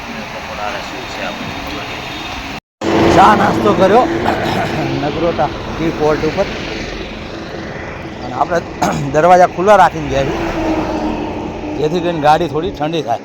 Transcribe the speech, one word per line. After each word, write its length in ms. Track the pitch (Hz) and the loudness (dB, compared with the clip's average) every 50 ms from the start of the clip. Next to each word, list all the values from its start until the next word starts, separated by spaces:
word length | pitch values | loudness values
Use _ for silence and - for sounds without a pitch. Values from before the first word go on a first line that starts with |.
| - | -12
પનીર 220 | - 233 - 107 98 - | -10 -10 -10 -10 -10 -10
પકોડાને 460 | - - - 110 104 104 104 101 101 92 - | -12 -10 -10 -8 -6 -6 -6 -6 -8 -10 -10
શું 160 | 101 101 98 - - | -10 -10 -10 -10 -8
છે 80 | - 98 92 | -8 -8 -8
આપણને 260 | 87 - 82 80 - - - | -8 -8 -8 -8 -8 -8 -8
ખબર 200 | 71 - 143 - - | -8 -8 -8 -8 -10
નહીં. 140 | - - - - - - - - - - - - - - _ _ _ _ - - 330 - - - - | -10 -10 -10 -10 -10 -10 -10 -8 -10 -10 -10 -10 -10 -12 _ _ _ _ -2 0 2 4 4 6 6
ચા 180 | 170 190 208 214 202 | 8 8 8 6 6
નાસ્તો 300 | 196 180 180 - - 214 196 175 | 4 2 2 2 2 2 4 4
કર્યો 240 | 185 185 196 240 254 - 170 - 120 113 - - - - - - 185 135 - 151 147 135 135 139 139 | 4 6 6 6 4 4 0 0 0 0 0 0 -2 -2 -2 -2 -2 -2 -2 -2 -2 -2 -2 -2 -2
નગરોટા 440 | 151 151 160 160 170 165 165 156 151 - | -2 -2 0 0 -2 0 0 -2 -2 -2
ટી 380 | - - - - - 160 165 151 147 | -6 -8 -8 -6 -4 -2 -2 -2 0
પોર્ટ 220 | 151 151 156 143 147 156 | 2 2 2 2 0 -2
ઉપર. 180 | 151 175 202 - - - - - 110 - - - - - - - - - - - - - - - - - - - - - - - - - - 165 - - - | 0 0 -2 -2 -2 -8 -8 -8 -8 -8 -8 -8 -8 -8 -10 -10 -10 -12 -12 -12 -10 -10 -10 -10 -10 -10 -10 -10 -10 -10 -10 -10 -10 -10 -10 -12 -10 -10 -10
અને 100 | 127 123 127 | -8 -2 -2
આપણે 180 | 143 160 175 170 170 - - - - 202 185 160 147 139 131 | -2 0 0 -2 -2 -4 -4 -2 -2 0 0 -2 -2 0 2
દરવાજા 340 | 151 156 175 185 180 180 165 - | 4 6 8 8 8 8 6 4
ખુલ્લા 220 | - 175 202 214 196 | 0 4 6 8 8
રાખીને 280 | 180 160 - 160 151 139 131 | 8 6 4 0 -4 -2 0
ગયા 140 | 135 135 135 | 0 0 0
છીએ, 140 | - - - 330 - 330 320 320 320 320 311 302 311 311 302 302 311 311 - - - - - - - - - 294 302 - | -2 -2 -2 -4 -2 -2 -2 0 0 0 -2 -2 -4 -2 -2 -2 -4 -4 -4 -6 -6 -6 -8 -8 -8 -8 -8 -8 -4 -2
જેથી 240 | 139 151 156 180 165 | -2 0 0 0 0
કરીને 160 | 175 175 160 143 147 | 0 -2 2 4 4
ગાડી 240 | 151 160 175 156 127 | 6 6 4 0 -2
થોડી 220 | 151 165 196 196 - | -2 -2 -4 -4 -4
ઠંડી 280 | 143 151 165 165 143 110 | -4 -2 -2 -2 0 -2
થાય. 140 | 117 101 | -2 -4